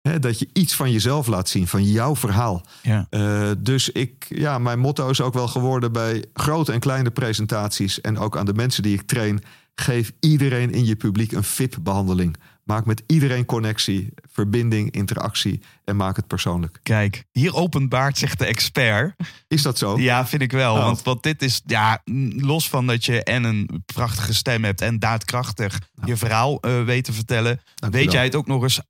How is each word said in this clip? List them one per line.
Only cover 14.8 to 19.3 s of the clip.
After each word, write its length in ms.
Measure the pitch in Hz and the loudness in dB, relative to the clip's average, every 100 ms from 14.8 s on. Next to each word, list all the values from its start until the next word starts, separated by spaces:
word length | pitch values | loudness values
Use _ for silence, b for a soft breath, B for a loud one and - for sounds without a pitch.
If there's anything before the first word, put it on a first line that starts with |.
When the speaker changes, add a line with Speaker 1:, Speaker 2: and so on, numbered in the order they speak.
| 104 | 0
Speaker 1:
interactie 680 | - 98 - - - 104 98 B B | -2 -4 -2 -4 -2 -2 -2 B B
en 100 | - | -4
maak 200 | 101 95 | -2 -2
het 120 | 92 - | -2 -4
persoonlijk. 520 | 95 98 87 82 - | -4 -2 -2 -4 -6
Speaker 2:
Kijk, 420 | - 107 101 - - | 0 2 2 -2 -6
hier 240 | 123 170 | 0 0
openbaart 640 | - 180 143 135 127 139 135 | 2 0 0 0 2 0 0
zich 180 | 135 | -2
de 100 | - | -2
expert. 680 | 90 113 - - 120 104 156 - 175 | -2 0 -2 2 2 2 0 -4 -10